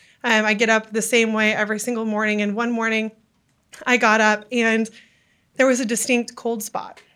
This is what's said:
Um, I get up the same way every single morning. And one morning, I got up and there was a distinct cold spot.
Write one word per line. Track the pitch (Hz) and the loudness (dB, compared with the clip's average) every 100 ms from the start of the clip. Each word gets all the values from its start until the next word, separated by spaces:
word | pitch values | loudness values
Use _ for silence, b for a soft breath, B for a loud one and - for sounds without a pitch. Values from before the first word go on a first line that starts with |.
| b b | b b
Um, | 247 220 214 | 0 2 2
I | |
get | 214 226 | 2 2
up | 220 220 | 2 0
the | 220 | -4
same | 214 240 226 | 0 2 2
way | 214 214 | 0 0
every | 214 208 214 | 0 -2 -4
single | 247 233 220 | -4 -4 -2
morning. | 214 214 208 | -2 -2 -2
And | 208 208 | -2 -2
one | 233 | -2
morning, | 233 226 220 220 - _ _ _ _ _ - - | -2 -2 -2 -4 -10 _ _ _ _ _ -10 -2
I | 247 | 2
got | 233 220 | 4 4
up | 214 214 - | 4 2 -2
and | 247 226 220 220 b b b b b b - | 0 2 0 -2 b b b b b b 0
there | 262 | 2
was | 247 | 2
a | 226 | 0
distinct | 233 - 240 233 - | -2 0 0 -2 -8
cold | 233 233 | -6 -6
spot. | - - 92 - _ | -6 -10 -10 -16 _